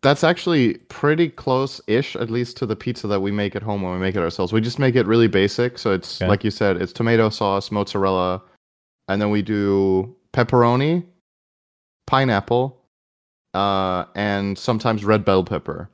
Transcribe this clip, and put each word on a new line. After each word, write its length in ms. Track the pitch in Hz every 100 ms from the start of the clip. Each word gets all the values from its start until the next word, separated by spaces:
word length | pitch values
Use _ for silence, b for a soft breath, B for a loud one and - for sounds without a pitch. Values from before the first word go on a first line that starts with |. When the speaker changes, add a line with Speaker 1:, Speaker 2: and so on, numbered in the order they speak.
Speaker 1:
that's 220 | 135 143
actually 500 | 185 175 - 165 123 - _
pretty 400 | - 143 156 165
close-ish, 880 | - - 127 135 - - 110 143 -
at 120 | 117
least 260 | 117 120 -
to 80 | 120
the 80 | 107
pizza 300 | - 120 104
that 140 | 101
we 100 | 98
make 240 | 104 101 101
at 60 |
home 200 | 107 104
when 100 | 92
we 60 | 90
make 160 | 95 98
it 40 |
ourselves. 320 | 85 - 92
We 80 | 110
just 180 | 113 120
make 160 | 135 120
it 100 | 101
really 220 | 113 113
basic. 500 | 101 101 - 120 123
So 140 | 113
it's, 280 | 95 - -
Speaker 2:
Okay. 80 | 92
Speaker 1:
like 140 | 101
you 60 | 110
said, 260 | - 101 90
it's 100 | 92
tomato 380 | - 117 117 110
sauce, 400 | - 104 98 -
mozzarella, 720 | 104 98 101 98 95 92 92 _ b _ _ _ _ -
and 140 | 98
then 80 | 104
we 120 | 104
do 720 | 98 104 101 98 98 95 95 - _
pepperoni, 720 | - 120 127 120 123 143 175 175 _ _ _ _ _ _ _ _ _ -
pineapple, 680 | 135 131 101 - 120 135 - _ _ _ _ _ _ _
uh, 500 | 92 101 98 95 92 - -
and 420 | 104 101 98 98
sometimes 460 | - 113 120 110
red 200 | 101 110
bell 200 | 98 95
pepper. 440 | 87 92 - 80 95